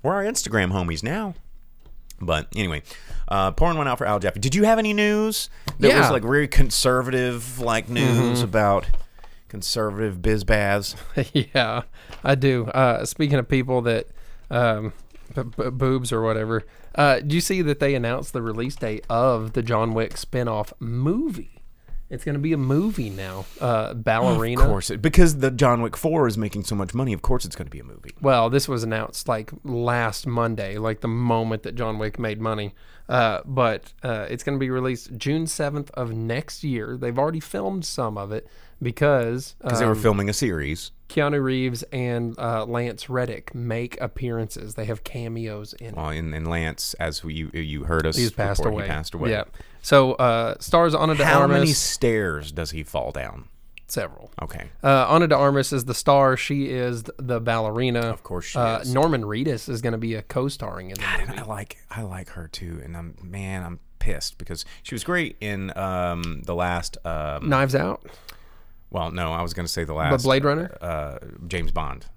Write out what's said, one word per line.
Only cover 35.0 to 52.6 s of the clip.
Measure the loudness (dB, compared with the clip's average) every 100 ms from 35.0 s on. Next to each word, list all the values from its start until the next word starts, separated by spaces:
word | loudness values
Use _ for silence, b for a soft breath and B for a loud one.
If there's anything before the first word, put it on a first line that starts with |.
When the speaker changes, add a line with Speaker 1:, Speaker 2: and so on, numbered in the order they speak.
| -10 -6
Speaker 2:
June | -2 -2 -2
seventh | -4 -4 -4 -8
of | -6 -6
next | -4 -4 -4 -6 -8
year. | -4 -4 -4 -6
They've | -4 0
already | 0 -2
filmed | -6 -4 -4 -4 -6
some | -4 -4 -4
of | -6
it | -8 -10 b b b
because, | -6 2 4 4 2 -4 -8 -10 -2
Speaker 1:
'Cause | 2
they | 4
were |
Speaker 2:
um, | 4
Speaker 1:
filming | 4 4 2
a |
series. | 0 0 0 -4 -6 -8 -16 -4
Speaker 2:
Keanu | 0 2 2
Reeves | 0 0 -2 -4 -6
and, | -4 -2 -2 -4 -4
uh, | -4 -2 -2
Lance | -2 -4 -6 -6
Reddick | -4 -2 -6 -12
make | -8 -4 -4 -4 -6
appearances. | -8 -6 -4 -4 -6 -8 -12
They | -8
have | -6 -6
cameos | -8 -10 -8 -8 -8 -10 -14
in | -16 -12
it. | -8
Speaker 1:
Well, | -6
and, | -4 -6
and | -4 -4
Lance, | -2 -2 -4 -8
as | -6 -6 -6
we, | -8
you, | -8 -8
you | -6 -6 -6
heard | 0 0 2
us | 0
Speaker 2:
He's | 0
passed | 0 -2 0
Speaker 1:
report, | 0
Speaker 2:
away. | -2
Speaker 1:
he | -4
passed | -4 -6
away. | -4 -2
Speaker 2:
Yeah. | -2 -4 B B B
So, | 4 6 6
uh, | 4 2 2 -2 -6
stars | 2 4 4
Ana | 4 2 4
de |
Speaker 1:
How | 4 6 6
many | 6
Speaker 2:
Armas. | 4 2
Speaker 1:
stairs | 0 0 2 2 0 -2 -6
does | -8